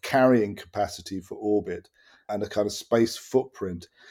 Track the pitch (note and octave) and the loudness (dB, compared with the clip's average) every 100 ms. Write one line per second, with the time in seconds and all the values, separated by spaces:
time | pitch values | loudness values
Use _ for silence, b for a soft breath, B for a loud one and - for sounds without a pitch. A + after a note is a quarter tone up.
0 | - C3+ B2+ A#2+ G#2 F#2+ - G#2 F#2+ - | -2 4 6 6 4 -4 -10 -4 -4 -6
1 | F2 G2 F2+ - G#2 G#2 F#2 F2 - b | -10 -10 -10 -6 0 0 0 -8 -10 b
2 | b b b G#2 G#2 G#2+ G2+ - - A#2 | b b b -6 -4 -2 -2 -2 0 2
3 | A2+ - - C3 - - F#2+ F2 - b | 2 0 0 0 0 -6 -8 -8 -14 b
4 | b | b